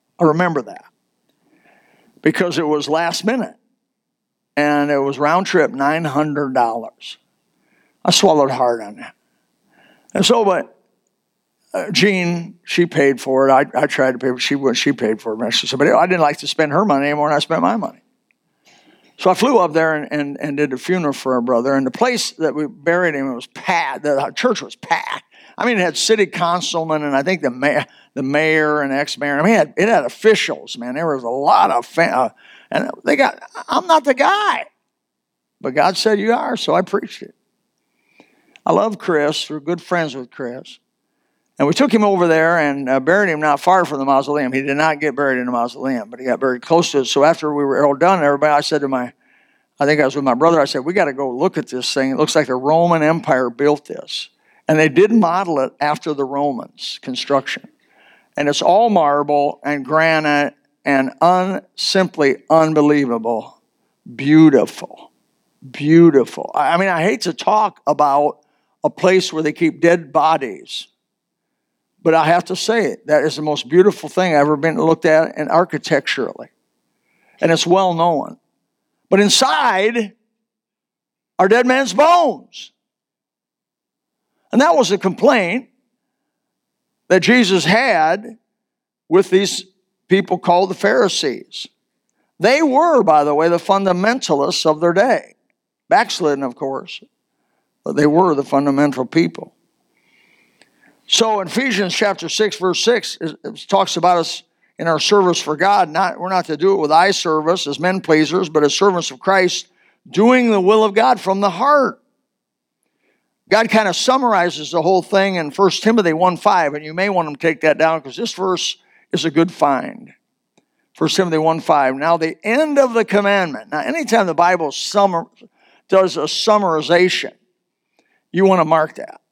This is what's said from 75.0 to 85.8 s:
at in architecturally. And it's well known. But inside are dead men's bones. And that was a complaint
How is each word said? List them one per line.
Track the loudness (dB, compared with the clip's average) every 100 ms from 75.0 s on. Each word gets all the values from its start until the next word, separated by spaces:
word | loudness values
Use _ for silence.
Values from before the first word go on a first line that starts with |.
| 2
at | 2 2 -4
in | -2
architecturally. | 0 0 -4 -2 -2 -2 -4 -6 -10 -18 _ _ _ _ _ _ _ _ -2
And | 0
it's | 0 2
well | 2 2
known. | 0 0 -2 -6 -14 _ _ _ _ _ _ 0
But | 2
inside | 4 2 2 2 0 2 0 0 -4 -8 _ _ _ _ _ _ _ _ _ _ _ 0
are | 2
dead | 4 2
men's | 0 0
bones. | 2 4 4 2 -2 -10 -20 -20 _ _ _ _ _ _ _ _ _ _ _ _ _ _ _ _ _ _
And | 2
that | 4 4
was | 2
a | 0
complaint | -2 0 2 2 0 -4 -8 _